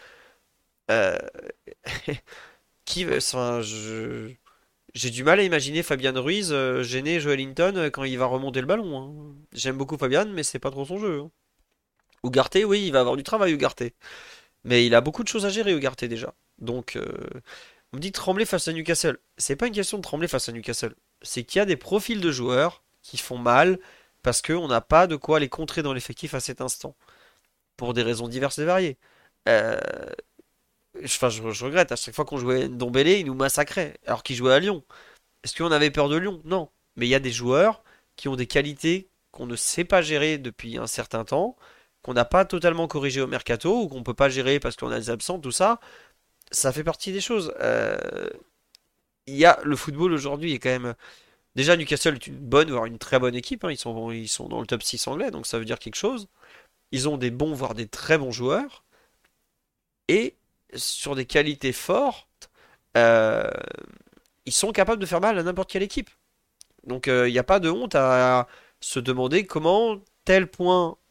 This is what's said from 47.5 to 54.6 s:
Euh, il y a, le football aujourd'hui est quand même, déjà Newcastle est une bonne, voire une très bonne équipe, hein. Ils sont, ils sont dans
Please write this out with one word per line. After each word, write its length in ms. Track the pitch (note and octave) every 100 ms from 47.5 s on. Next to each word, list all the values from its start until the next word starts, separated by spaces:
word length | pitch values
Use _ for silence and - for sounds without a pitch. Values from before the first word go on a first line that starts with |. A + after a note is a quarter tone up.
| -
Euh, 680 | - - G#1+ G1+ G1+ G1+ G1+ - - _ _ _ _ _ _ _ -
il 100 | C#3
y 100 | E3
a, 140 | -
le 120 | D3 C3+
football 380 | - C#3+ F3+
aujourd'hui 400 | E3 C#3 C#3+ E3
est 60 | C3+
quand 100 | -
même, 240 | B2+ B2 A#2 - - _ _ _ -
déjà 200 | C#3 F3
Newcastle 380 | D3 D3 E3+
est 140 | C3+ -
une 100 | C3+
bonne, 320 | C#3 C3+ D#3
voire 160 | B2+ A2+
une 140 | A#2
très 180 | - C3
bonne 160 | B2+
équipe, 300 | B2 - B3
hein. 80 | F3+
Ils 60 | C#3+
sont, 340 | B2 A2+ A2+
ils 160 | A2+ A2
sont 200 | - -
dans 140 | A#2